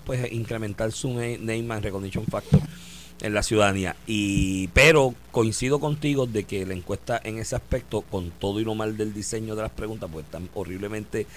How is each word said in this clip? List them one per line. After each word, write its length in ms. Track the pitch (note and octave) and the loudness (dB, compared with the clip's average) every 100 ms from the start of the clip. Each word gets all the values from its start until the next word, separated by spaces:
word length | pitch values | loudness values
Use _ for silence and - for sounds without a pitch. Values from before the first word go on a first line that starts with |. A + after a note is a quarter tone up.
pues, 260 | - B2 B2 | -4 -4 -2
incrementar 640 | A#2 A2+ A2+ A2 G2 A2 | -4 -4 -4 -4 -2 -2
su 160 | - C3+ | -2 -4
na-, 240 | A#2+ A#2 A#2 | -2 -4 -4
name 360 | A2 A2+ A#2 | -4 -4 -2
and 80 | G#2+ | -4
recognition 420 | G#2 G2 G2 G2+ A2 | -4 -4 -4 -4 -2
factor 340 | G#2 - - - - - - - - | -4 4 4 4 -10 -16 -16 -18 -8
en 140 | A2 | 0
la 80 | G#2 | 0
ciudadanía. 520 | - G#2+ G2+ G2 F2+ - - | 4 6 6 4 0 -4 -2
Y, 600 | G#2+ G2+ G2 F#2+ F#2+ F#2 | 0 2 2 2 2 2
pero 460 | - D3+ D#3 C3+ A#2+ - | 8 10 10 6 2 -4
coincido 480 | B2 A2+ G#2 B2+ C#3+ | 2 2 2 2 2
contigo 460 | D3+ D3 D3 C#3 B2 | 0 0 0 2 2
de 180 | A2 | 0
que 200 | F#2+ G2 F#2+ | -2 -4 -4
la 80 | |
encuesta 460 | F#2 F2 G2+ - A#2 | -6 -4 -6 -2 -4
en 160 | A2 A2 | -2 -6
ese 180 | G#2+ B2 | -4 -4
aspecto, 460 | - C3 - G#2+ | -2 -4 -2 -4
con 280 | - G2 F2 | -2 -4 -4
todo 280 | E2+ G2+ G#2 | -4 -2 0
y 60 | |
lo 100 | A2 | 0
mal 220 | A2 A2 G#2+ | 0 -2 -2
del 160 | G#2+ | -4
diseño 420 | G#2 G#2 A2+ A2 | -4 -6 -4 -4
de 80 | G#2+ | -4
las 80 | G#2+ | -6
preguntas, 380 | - G#2+ A2 F#2+ | -6 -8 -6 -8
pues, 140 | D#2+ D2+ | -10 -10
tan 220 | E2 F2+ | -10 -8
horriblemente 720 | - F2 F#2 G2+ G#2+ G2+ A#2 G#2 | -8 -6 -6 -6 -6 -4 -4 -6